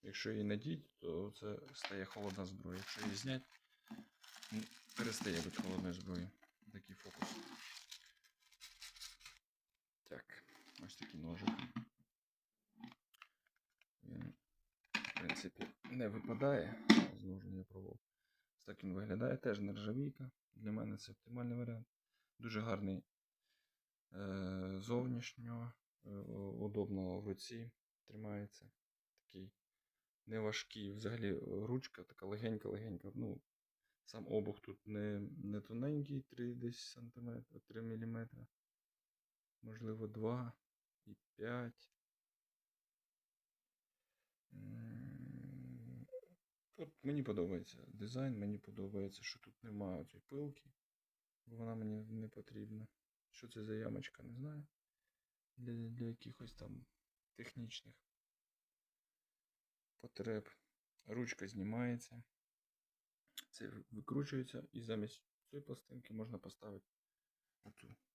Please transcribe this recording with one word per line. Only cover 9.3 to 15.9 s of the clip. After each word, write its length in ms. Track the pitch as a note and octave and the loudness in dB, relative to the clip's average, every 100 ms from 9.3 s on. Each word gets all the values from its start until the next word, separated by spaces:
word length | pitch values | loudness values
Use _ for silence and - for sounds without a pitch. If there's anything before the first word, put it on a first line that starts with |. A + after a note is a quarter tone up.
| - _ _ _ _ _ _ | -18 _ _ _ _ _ _
Так, 400 | - C2+ - - - - - - | -12 -10 -10 -16 -16 -20 -18 -14
ось 120 | F2+ - | -12 -8
такий 240 | - D#2+ | -8 -4
ножик. 300 | D#2+ F2 G#2+ A2+ B2 - A#2+ _ - _ _ _ _ _ _ - A#3+ - _ - - _ _ _ _ _ - _ | -4 4 4 4 0 -4 -6 _ -20 _ _ _ _ _ _ -16 -16 -16 _ -20 -20 _ _ _ _ _ -20 _
Він, 300 | - - G1+ - _ _ _ _ - | -10 -6 -6 -8 _ _ _ _ -2
в 200 | - - - | 0 0 -2
принципі, 520 | F2+ - F#2 - - - | 0 0 0 -4 -6 -6
не 240 | - | -4